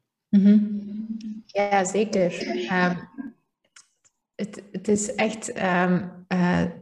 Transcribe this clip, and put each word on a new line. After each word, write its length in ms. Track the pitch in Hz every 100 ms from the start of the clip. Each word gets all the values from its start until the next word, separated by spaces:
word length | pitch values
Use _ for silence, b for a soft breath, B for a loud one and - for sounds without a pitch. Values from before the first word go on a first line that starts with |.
| _ _ _
Mhm. 300 | 202 202 208 208 208 - 214 220 220 220 - -
Ja, 380 | 196 202 202
zeker. 480 | 185 196 214 196 175 - - 359 -
Ehm, 280 | 185 180 175 - - - - _ _ _ - _ _ _ _ _
het, 280 | - 208 - -
het 160 | 190 196
is 260 | 208 -
echt, 380 | - 220 220 -
ehm, 560 | - 190 180 180 180 - - -
eh, 340 | 180 180 175 175 -